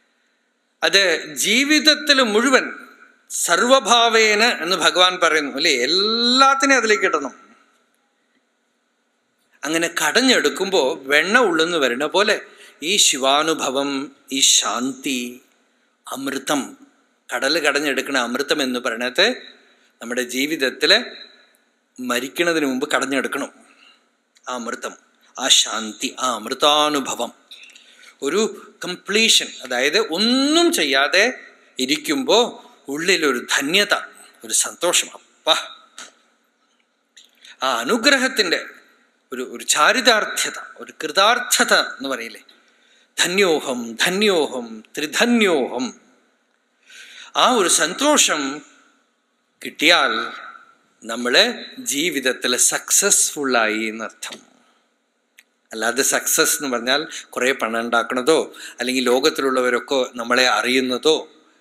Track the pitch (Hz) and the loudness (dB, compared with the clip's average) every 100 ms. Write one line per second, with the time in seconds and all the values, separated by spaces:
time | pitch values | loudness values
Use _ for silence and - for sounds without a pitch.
0 | _ _ _ _ _ _ _ _ 165 190 | _ _ _ _ _ _ _ _ 0 2
1 | 185 160 151 143 180 233 277 302 302 294 | 2 0 -4 -6 0 0 2 2 4 2
2 | 294 269 240 208 262 247 147 - - - | 2 2 4 2 4 2 0 -10 -20 -20
3 | - _ _ - - 170 240 269 202 240 | -20 _ _ -6 0 2 4 4 4 2
4 | 233 220 220 208 233 202 160 185 160 160 | 4 4 4 4 2 0 -2 0 2 4
5 | 180 180 165 156 143 127 165 127 127 180 | 2 4 2 2 0 -2 0 2 0 0
6 | 214 226 240 254 269 269 277 269 220 208 | 0 0 0 4 4 4 2 2 2 2
7 | 185 160 135 - - _ _ _ _ _ | 2 -2 -4 -12 -20 _ _ _ _ _
8 | _ _ _ _ _ _ _ _ _ _ | _ _ _ _ _ _ _ _ _ _
9 | _ _ _ _ _ _ 147 165 170 - | _ _ _ _ _ _ -4 -2 -2 0
10 | 156 139 185 196 143 - 190 185 135 160 | 2 4 4 4 2 0 0 2 0 -2
11 | 135 147 170 240 226 160 165 170 131 120 | 0 2 4 4 4 2 0 0 0 0
12 | 151 180 214 175 - - - _ 156 202 | 0 0 0 0 -6 -20 -20 _ -2 2
13 | - 143 135 143 160 151 139 131 143 135 | 2 2 2 2 2 -2 -2 -2 -2 -4
14 | 143 - - 139 135 - 117 110 131 127 | -8 -14 -8 0 2 2 0 -4 -6 -6
15 | 147 127 123 123 _ _ _ _ _ _ | -6 -6 -6 -12 _ _ _ _ _ _
16 | - 123 135 135 139 147 - - - _ | -14 -10 -8 -8 -4 -4 -4 -14 -20 _
17 | _ _ - 123 135 160 147 139 151 131 | _ _ -10 -4 0 0 0 0 0 -2
18 | 131 135 120 127 143 151 131 123 123 113 | -2 -2 -2 -4 -2 -2 -2 -4 -4 -4
19 | 123 127 214 247 - - _ _ _ _ | -4 0 0 0 -12 -20 _ _ _ _
20 | 117 120 120 123 147 160 131 - 151 214 | -8 -6 -4 -2 -2 0 -2 0 2 2
21 | 247 - - _ _ _ _ _ _ - | 2 -14 -20 _ _ _ _ _ _ -12
22 | 123 123 135 - 170 160 143 127 147 131 | -4 -4 -4 -2 0 0 0 -2 -2 -2
23 | 131 135 - 143 135 - _ _ - _ | 0 -2 -4 -6 -8 -14 _ _ -20 _
24 | _ _ _ _ - 127 120 123 - - | _ _ _ _ -10 -8 -8 -10 -12 -14
25 | _ _ _ - 127 - 120 110 110 104 | _ _ _ -6 2 2 2 -4 -6 -6
26 | 131 - 127 113 110 131 151 151 151 147 | -8 -4 -4 -4 -6 0 2 4 2 0
27 | 123 - 117 - _ - - - - - | -4 -6 -8 -10 _ -20 -20 -20 -20 -20
28 | - _ 139 185 220 - - _ 175 180 | -20 _ -2 0 -2 -4 -18 _ -12 -10
29 | - 208 226 - 143 - 127 123 143 180 | -2 2 4 2 0 -10 -6 0 2 2
30 | - 170 226 254 285 320 349 - 147 135 | 0 0 2 2 2 4 2 2 0 2
31 | 143 185 233 - - _ _ - 127 156 | 2 4 2 0 -16 _ _ -6 -2 -2
32 | - 139 131 208 220 - - - - 147 | -2 -2 4 4 2 -4 -20 -20 -10 -6
33 | 175 175 151 123 - - 139 190 202 139 | -2 0 2 0 -2 -4 0 0 0 -2
34 | - - - _ 110 107 123 110 170 - | -4 -20 -20 _ -6 -4 -4 -2 0 0
35 | - - _ _ 156 160 - - _ - | -4 -14 _ _ -2 -2 -4 -18 _ -20
36 | - _ _ _ _ _ _ _ _ _ | -20 _ _ _ _ _ _ _ _ _
37 | _ - _ _ - - 131 117 123 226 | _ -20 _ _ -20 -6 -2 -2 0 2
38 | 254 269 254 - 180 147 - - _ _ | 2 2 0 -2 -2 -2 -6 -18 _ _
39 | _ _ _ 123 120 113 - 151 160 233 | _ _ _ -10 -10 -10 -2 2 4 4
40 | 233 214 190 - 147 - - - - - | 2 2 0 -6 -6 -8 -16 -18 -20 -10
41 | 156 190 208 240 - - 240 190 131 - | -2 2 4 2 0 0 2 2 0 -6
42 | 135 123 113 104 _ _ _ _ _ _ | -8 -6 -8 -16 _ _ _ _ _ _
43 | _ - 175 185 190 147 143 123 117 110 | _ -4 0 2 4 2 -2 -6 -8 -4
44 | 185 185 214 175 135 127 117 110 - - | -2 2 2 2 0 -4 -10 -16 -14 -8
45 | 156 165 240 240 202 151 113 120 120 - | -6 0 2 4 4 2 -2 -4 -8 -10
46 | _ _ _ _ _ _ _ _ _ - | _ _ _ _ _ _ _ _ _ -20
47 | - - - - 190 247 170 - 160 185 | -20 -20 -6 2 4 4 2 2 0 2
48 | 285 294 - 160 135 151 - _ _ _ | 2 4 2 0 -4 -6 -14 _ _ _
49 | _ _ _ _ _ _ 123 - 151 170 | _ _ _ _ _ _ -16 0 4 4
50 | 135 113 113 - - - - _ _ _ | 2 -2 -6 -12 -18 -20 -20 _ _ _
51 | 110 117 120 147 226 - - - - 139 | -12 -6 2 2 2 -2 -14 -12 -6 -4
52 | 170 139 127 120 123 123 - 151 - - | -2 0 -2 -2 -2 0 0 -2 0 0
53 | 202 196 - 156 135 123 110 107 110 113 | 2 2 0 -4 -2 0 0 -2 -6 -8
54 | 107 - - - _ _ _ _ _ _ | -14 -14 -18 -18 _ _ _ _ _ _
55 | _ _ _ - _ _ _ 110 113 120 | _ _ _ -20 _ _ _ -6 -4 0
56 | 131 135 - - 151 - 143 120 120 143 | 0 -2 -2 0 0 -2 -4 -4 -2 -2
57 | 156 - - - 127 135 110 117 117 117 | -4 -14 -12 -2 -2 0 -2 -4 -2 -2
58 | 110 127 127 156 - - - - 123 127 | -2 -2 2 2 0 -10 -18 -8 -4 -2
59 | 120 127 151 143 139 131 123 120 - 135 | 2 2 2 0 -2 0 0 -2 -2 -2
60 | 127 123 117 123 127 107 120 131 127 120 | -2 -6 -2 2 2 2 0 0 0 0
61 | 151 147 - - _ _ | 0 0 -4 -20 _ _